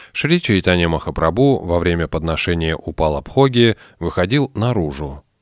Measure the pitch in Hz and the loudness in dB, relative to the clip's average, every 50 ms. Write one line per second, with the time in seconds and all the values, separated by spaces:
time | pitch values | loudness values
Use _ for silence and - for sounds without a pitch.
0 | - - - - - 147 170 180 - - 107 95 85 92 90 87 85 82 82 78 | -20 -12 -8 -6 0 0 0 0 2 2 0 2 2 2 2 4 2 2 0 -2
1 | - 78 71 - 80 80 85 113 135 143 131 - - 90 85 87 85 87 85 85 | -4 -6 -4 0 0 0 2 2 2 4 2 2 0 -2 -2 0 2 0 0 0
2 | 82 76 - 82 78 82 80 - - - 87 85 82 80 80 - - - 78 - | -2 -2 -4 -4 -4 -2 -4 -2 -2 -2 -2 0 0 -2 -2 -4 -6 -10 -4 -2
3 | 82 78 73 71 - - - 131 139 135 123 120 117 113 104 - - - - _ | 0 0 0 -2 -6 -2 2 2 2 4 4 4 4 4 2 0 -6 -16 -14 _
4 | 82 82 - - 90 95 123 147 139 - - 98 110 123 120 104 82 73 69 71 | -8 -4 -2 -2 -2 0 0 -2 -2 -2 -4 -4 -2 -2 0 -2 -2 -4 -4 -8
5 | 76 69 69 73 - _ _ _ | -10 -10 -10 -14 -18 _ _ _